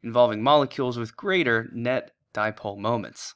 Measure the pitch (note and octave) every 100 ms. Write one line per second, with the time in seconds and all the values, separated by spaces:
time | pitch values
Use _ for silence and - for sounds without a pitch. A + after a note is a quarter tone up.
0 | A#2 A#2 A#2+ G#2+ B2 D3+ C3+ - B2+ A#2+
1 | A2+ - G3+ F#3 C3+ A2+ A2+ A#2+ A#2+ B2+
2 | - _ _ - G#2+ A2 G#2+ G2+ G#2 A#2+
3 | G2 - -